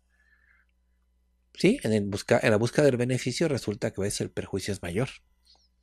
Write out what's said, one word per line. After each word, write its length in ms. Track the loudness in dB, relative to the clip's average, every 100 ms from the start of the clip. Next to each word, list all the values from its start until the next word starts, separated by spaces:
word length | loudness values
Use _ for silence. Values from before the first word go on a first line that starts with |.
| _ _ _ _ _ _ _ _ _ _ _ _ _ _ _ 0
sí, 240 | 2 2
en 120 | 2
el 120 | 0 0
busca-, 340 | -4 0 2
en 100 | 4
la 60 | 2
búsqueda 280 | 2 4 4
del 120 | 4
beneficio 500 | 0 -2 -2 -2 0
resulta 440 | -2 -4 -4 -4
que 100 | -4
a 20 |
veces 180 | -4 -4
el 80 | -6
perjuicio 420 | -6 -6 -6 -4
es 120 | -6
mayor. 260 | -6 -4 -4 -8 _ _ _ _ _ _